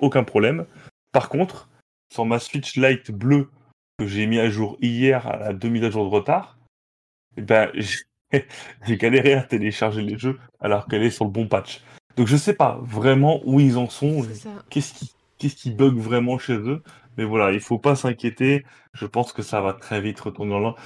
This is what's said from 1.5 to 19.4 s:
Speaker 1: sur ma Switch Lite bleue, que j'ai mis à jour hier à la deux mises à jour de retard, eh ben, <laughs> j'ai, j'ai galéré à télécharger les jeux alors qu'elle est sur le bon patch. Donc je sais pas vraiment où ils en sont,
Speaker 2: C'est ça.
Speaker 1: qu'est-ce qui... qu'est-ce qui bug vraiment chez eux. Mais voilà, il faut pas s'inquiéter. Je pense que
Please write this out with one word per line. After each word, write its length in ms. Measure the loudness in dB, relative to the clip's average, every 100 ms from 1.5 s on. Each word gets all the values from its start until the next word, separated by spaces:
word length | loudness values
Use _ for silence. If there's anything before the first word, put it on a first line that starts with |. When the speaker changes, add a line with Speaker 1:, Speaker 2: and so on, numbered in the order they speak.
| -6 -20 _ _ _ _
Speaker 1:
sur 120 | -6
ma 140 | -2 -2
Switch 380 | -4 -8 -6 0
Lite 340 | 2 2 -4
bleue, 380 | -4 2 2 2 _ _ _ _ -8
que 80 | -6
j'ai 200 | -2 0
mis 120 | 2
à 100 | 2
jour 280 | 0 -4 -2
hier 460 | -2 2 2 2 0
à 120 | -6
la 140 | -6
deux 160 | -6 -4
mises 120 | -2
à 80 | -2
jour 140 | -2
de 100 | 0
retard, 420 | 0 2 0 -2 _ _ _ _ _ _ _ _ -8
eh 60 |
ben, 260 | 2 4 4
<laughs> 20 |
j'ai, 680 | -2 -6 -8 -10 _ _ -2 -2 -10 -20 -10 -4
j'ai 100 | 0
galéré 360 | 4 4 6
à 80 | 4
télécharger 600 | 2 -2 -2 -2 -2 -2
les 140 | -6 -4
jeux 220 | -6 -6 -10 _
alors 260 | -2 -2 0
qu'elle 160 | 0
est 80 | 0
sur 140 | 0
le 80 | -4
bon 160 | -4 -2
patch. 320 | -2 -2 -14 -20 -20 _ -2
Donc 120 | 2
je 80 | 2
sais 180 | 2
pas 240 | 2 2 0
vraiment 580 | -8 0 4 4 4 2
où 140 | 2 4
ils 180 | 6 4
en 120 | -2
sont, 340 | -4 -4 -2
Speaker 2:
C'est 120 | -4
ça. 160 | -10 -16 -18 -8
Speaker 1:
qu'est-ce 240 | -6 -6
qui... 180 | -8 -18 _ _ -8
qu'est-ce 180 | -8 -6
qui 160 | -6
bug 240 | 2 4 4
vraiment 400 | 0 0 0 -2
chez 160 | -4
eux. 260 | -4 -4 -8 -10 -20 _ -8
Mais 80 |
voilà, 260 | -2 2 2
il 80 | 0
faut 220 | -2 0
pas 160 | 2 2
s'inquiéter. 680 | 0 -4 -4 -2 0 0 -2 -18 _
Je 120 | -12
pense 280 | -6 -4 -4
que 100 | -6